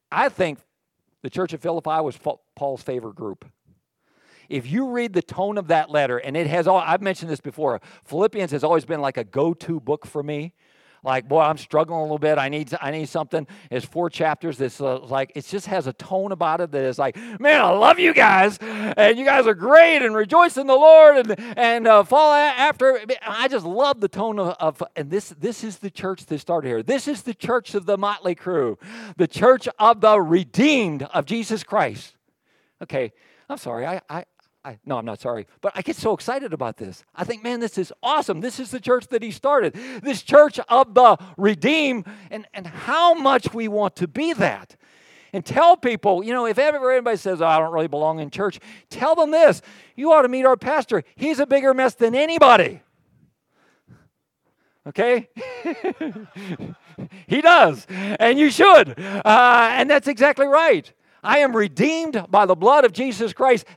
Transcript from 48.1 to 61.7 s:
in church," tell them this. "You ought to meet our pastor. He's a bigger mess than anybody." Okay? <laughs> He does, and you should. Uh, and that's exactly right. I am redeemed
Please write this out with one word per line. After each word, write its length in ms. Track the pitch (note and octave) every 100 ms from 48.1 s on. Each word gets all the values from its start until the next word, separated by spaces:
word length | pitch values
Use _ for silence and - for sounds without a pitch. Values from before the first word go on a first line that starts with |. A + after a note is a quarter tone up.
| D#3+
in 100 | D3
church," 300 | - G3 - - - _
tell 280 | - D4 E4
them 160 | D4+
this. 300 | D#4+ D4+ - - - _ -
"You 160 | D4
ought 100 | D#4
to 60 | B3
meet 160 | B3+
our 120 | C4 A#3+
pastor. 460 | - D4+ - G3+ - -
He's 240 | D4 C4
a 60 | C#4+
bigger 280 | C#4 C4+
mess 220 | C4 C4 -
than 180 | A#3
anybody." 680 | B3+ D#4 E4 C#4 A3 C#3 - _ _ _ _ _ _ _ _ _ _ _ _ _ _ _ _ _ _ _ _ D3+
Okay? 420 | E3 A#3+ A#3+ A3+ - B4+ B4
<laughs> 1400 | F4 A4+ F#4 - D#4 G3+ G3+ F#3 G3 - - - _ - - F#3+ -
He 140 | A#3+
does, 440 | D#4+ F4 F#3 B2+ -
and 480 | F#3 G3 G#3 A#3 C4+
you 100 | D4
should. 480 | A#3+ G4 E4 D#3+ B2
Uh, 760 | F#3+ G3 G#3+ A3 B3 A#3+ A3+
and 180 | B3+ C#4
that's 160 | C#4+ -
exactly 400 | A3+ C#4+ C#4 C#4
right. 460 | D4 E4 F#3+ - _ _ _
I 140 | G3+ C#4+
am 180 | C#4 A3
redeemed 720 | G#3